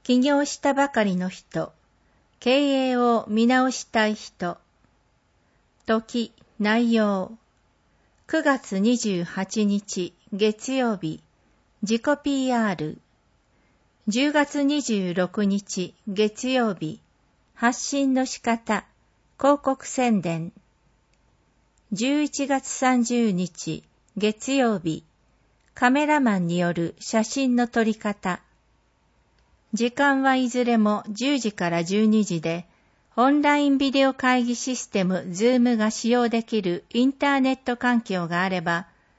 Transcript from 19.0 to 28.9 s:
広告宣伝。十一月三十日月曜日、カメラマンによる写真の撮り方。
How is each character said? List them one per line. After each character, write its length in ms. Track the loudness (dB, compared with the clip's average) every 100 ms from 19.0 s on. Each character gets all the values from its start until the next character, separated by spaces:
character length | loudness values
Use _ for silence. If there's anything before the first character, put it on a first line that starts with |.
| _ _ _ -2
広 240 | 2 2
告 240 | 0 -4 -6
宣 360 | -2 0 0
伝。 320 | -2 -6 -8 -14 _ _ _ _ _ _ _ _ _ _ _ _ -10
十 300 | -4 0 0
一 240 | -2 -4 -2
月 220 | -2 -4
三 360 | -2 0 2
十 280 | 0 0 0
日 520 | 0 -4 -8 -10 -10 _ _ _ -4
月 380 | -2 -2 -2
曜 240 | 0 2 0
日、 260 | -4 -6 _ _ _ _ _ _ _
カ 160 | 0 2
メ 160 | 2 2
ラ 140 | 2
マ 180 | 2 0
ン 80 | 0
に 140 | 0
よ 120 | 0
る 240 | 0 -4 -6
写 240 | -4 -2
真 320 | -2 -2 0 2
の 120 | 0
撮 160 | 0
り 120 | 0 0
方。 460 | -6 -6 -6 -6 _ _ _ _ _